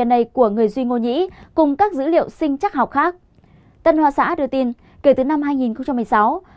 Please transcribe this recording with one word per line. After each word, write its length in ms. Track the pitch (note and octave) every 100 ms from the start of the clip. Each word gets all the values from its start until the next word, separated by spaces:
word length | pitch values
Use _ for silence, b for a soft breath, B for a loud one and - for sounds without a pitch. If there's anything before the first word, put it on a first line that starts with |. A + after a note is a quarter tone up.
N 80 | A#3+
A 60 | A#3+ A#3
của 160 | B3+ A3
người 200 | G#3+ G#3+
Duy 160 | A#3+
Ngô 120 | A#3+ A#3+
Nhĩ 320 | A#3 C4+ F#4+ B B
cùng 220 | - D4 C#4
các 160 | G#4
dữ 140 | C#4+ C#4+
liệu 220 | E4 -
sinh 300 | - D#4 C4+
trắc 160 | G4+
học 160 | C#4 A3+
khác. 240 | C#4 E4+ F4+ _ _ b b b b
Tân 160 | E4 D#4
Hoa 120 | D4
Xã 240 | C#4+ C4+
đưa 120 | E4+ C4
tin, 260 | C4+ A#3+ - b b
kể 100 | C#4+
từ 120 | B3+
năm 180 | C4 D4+
hai 120 | C#4+
nghìn 200 | C#4 B3
không 100 | A3 C4
trăm 100 | A#3+
mười 80 |
sáu, 380 | G#3+ A3 A3 F4 b